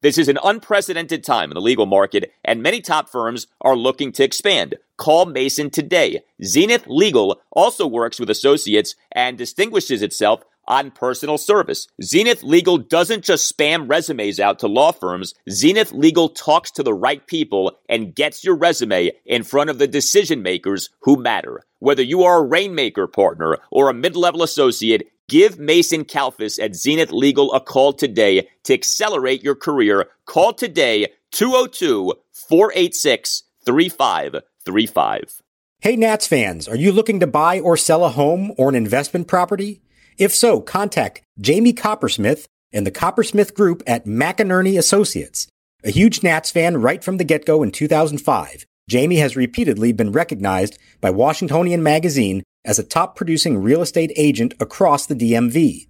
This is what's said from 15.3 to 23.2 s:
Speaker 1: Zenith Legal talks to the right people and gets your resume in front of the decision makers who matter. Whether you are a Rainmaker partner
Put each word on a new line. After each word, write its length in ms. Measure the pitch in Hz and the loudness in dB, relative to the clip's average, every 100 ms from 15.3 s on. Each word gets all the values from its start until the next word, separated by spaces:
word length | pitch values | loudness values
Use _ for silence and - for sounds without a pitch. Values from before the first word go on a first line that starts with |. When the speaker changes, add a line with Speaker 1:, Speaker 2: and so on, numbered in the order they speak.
| - - | -16 -12
Speaker 1:
Zenith 400 | 98 147 202 214 | 0 2 2 -2
Legal 380 | - 156 160 165 | 2 2 4 0
talks 420 | - - 156 - | -2 0 0 -2
to 100 | - | -6
the 140 | 135 101 | -4 -2
right 300 | 117 147 _ | -2 -4 _
people 500 | 165 151 98 95 - _ | -6 -4 -2 -2 -4 _
and 280 | 113 107 78 | -4 -4 -4
gets 280 | 151 - | -4 -4
your 120 | 185 170 | -2 0
resume 560 | 170 165 117 92 87 - - | 2 0 -2 0 -2 -4 -6
in 180 | 123 | -4
front 260 | 110 139 147 | -2 -2 -2
of 80 | 131 | -2
the 100 | 139 | -2
decision 540 | 147 - 202 190 151 | 0 0 0 2 -2
makers 480 | 92 90 - 98 - _ | -4 -6 -4 -6 -8 _
who 140 | - 139 | 2 2
matter. 460 | 120 104 62 58 _ _ | 2 -4 -6 -14 _ _
Whether 240 | 123 139 | -2 0
you 220 | 127 170 | 0 2
are 160 | 180 175 | 4 4
a 80 | 143 | 4
Rainmaker 580 | 160 196 170 123 98 90 | 0 -2 -4 -4 -4 -6
partner 520 | - | 0